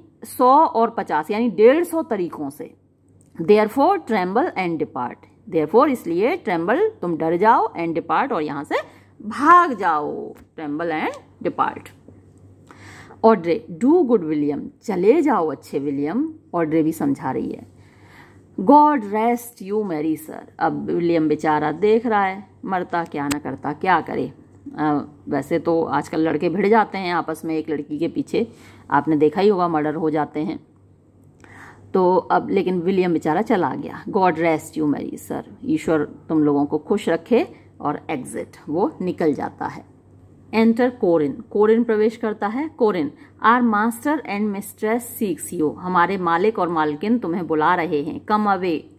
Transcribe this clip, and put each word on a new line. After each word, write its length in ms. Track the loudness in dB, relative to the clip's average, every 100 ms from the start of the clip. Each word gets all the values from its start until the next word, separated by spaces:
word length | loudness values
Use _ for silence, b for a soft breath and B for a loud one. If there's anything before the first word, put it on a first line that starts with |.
| -20 _
सौ 260 | -12 2 6
और 400 | 6 6 2 0
पचास, 400 | -2 -4 -4 -2
यानी 200 | -2 -2
डेढ़ 340 | 6 6 6
सौ 180 | 2 -4
तरीकों 480 | -4 -4 -4 -8 -12
से। 240 | -12 -18 _ _ _ _ _ _ -6
Therefore 560 | 4 4 4 2 2 2
tremble 520 | 0 -2 0 0 -2
and 260 | -2 -4 -4
depart, 380 | -6 -6 -8 -10 -20 _ -4
therefore 340 | -2 4 4 4
इसलिए, 480 | 2 -4 0 0 0
ट्रेमबल 560 | -2 -4 0 0 0 -2
तुम 140 | -6 -2
डर 200 | 0 2
जाओ, 360 | 4 4 2
and 240 | -4 -4 -4
depart 340 | -2 -2 0
और 100 | -2
यहाँ 220 | -4 -6
से 420 | -4 -6 -6 -16 _ _
भाग 500 | -12 -2 6 6 6
जाओ, 640 | 0 0 0 -2 -6 -10
tremble 580 | -14 -20 -12 -8 -4 -4
and 260 | -2 -4 -8 -16 -8 -6
depart। 400 | -2 -2 -4 -16 -20 -20 -20 -20 -20 -20 -20 -20 B B B B B
ऑड्रे, 540 | 4 4 2 -2 -4 -2
do 80 | 2 4
good 180 | 4 2
विलियम, 500 | 0 -2 0 -2 -8 -14
चले 400 | -6 0 4 4
जाओ 260 | 4 2 0
अच्छे 300 | -4 -8 -6
विलियम, 560 | -4 -4 -4 -4 -6 -8 -8
ऑड्रे 280 | -4 0 0
भी 100 | 0
समझा 380 | 0 -2 -2 -4
रही 220 | -4 -6
है। 140 | -10 -16 -20 b b b b b b -18 -6
God 400 | 6 6 6 2
rest 720 | -2 -2 0 -2 -6 -16 -6
you 100 | -4
merry 340 | -4 -4 -2 -4
sir, 400 | -6 -16 -16 -4
अब 280 | -4 -2 -4
विलियम 420 | -2 2 2 2
बेचारा 440 | 0 0 0 0
देख 340 | 0 2 2 2
रहा 180 | 0
है, 260 | 0 -4 -14 -14
मरता 400 | -6 -4 -2 -4
क्या 240 | -4 -6 -4
ना 100 | -6
करता, 340 | -6 -8 -8
क्या 280 | -4 0 0
करे। 320 | 0 -6 -6 -10 -20 -20 -16 -4
अ, 260 | 0 0 -4 -14 -6
वैसे 300 | -6 -2 -2
तो 240 | 0 0
आजकल 380 | 0 -2 -4 -2
लड़के 280 | 0 0 -2
भिड़ 180 | 0 2
जाते 320 | 4 2 -2
हैं 160 | -4
आपस 280 | -4 -4 -8
में, 120 | -6 -6
एक 140 | -4
लड़की 280 | -6 -6 -4
के 100 | -4
पीछे, 440 | -4 -4 -2 -4 B B B B
आपने 260 | 0 2 2
देखा 240 | 2 4
ही 80 | 2
होगा, 200 | 4 0
मर्डर 260 | 0 -2
हो 160 | -2 -2
जाते 300 | -2 -4 -4
हैं। 260 | -6 -8 -12 _ _ _ _ _ -20 _ B B B B -4
तो 220 | 2 4 2
अब 340 | 2 0 0
लेकिन 300 | -2 0 -2
विलियम 320 | 0 0 2
बेचारा 300 | 0 0 0
चला 320 | 0 0 0
गया। 300 | -4 -10 -12
God 300 | -4 0 2
rest 440 | 2 0 0 -4 -4
you 160 | -2
merry 340 | -2 -6 -12 -10
sir, 140 | -10 -10 -12
ईश्वर 400 | -4 -4 0 0
तुम 380 | -2 -8 -4 0
लोगों 240 | 2 2 0
को 120 | -4
खुश 300 | -2 -2 0
रखे, 580 | -2 2 0 0 -8 -20 -8
और 200 | -6 -6 -8
एग्जिट, 380 | -10 -8 -12 -12 -14 -6
वो 240 | -2 -2 -4
निकल 300 | -6 -2 -2
जाता 320 | -2 -6 -8 -10
है। 180 | -12 -20 -20 _ -20 -20 -20 -6
एंटर 360 | 0 2 2 0
कोरिन, 420 | 0 2 2 0
कोरिन 520 | -4 -6 2 4 4
प्रवेश 320 | 2 2 0 0
करता 300 | -6 -4 -4
है। 220 | -4 -6
कोरिन, 440 | 0 0 0 -4 -8 B B 2
our 160 | 4 4
master 440 | 2 0 -2 -4 -4
and 380 | -4 -4 -4 -4
mistress 680 | -10 -6 -2 -2 -4 -6
seeks 380 | -4 -4 -6 -2
you, 140 | -2 -2
हमारे 420 | 0 2 2 2
मालिक 400 | 0 2 2 0
और 100 | -2
मालकिन 500 | 0 0 -2 0 0
तुम्हें 280 | 0 -4 -2
बुला 280 | 0 2
रहे 280 | 2 0 -2
हैं। 240 | -4 -8 -2
Come 200 | 0 2
away, 320 | 0 0 -4 -6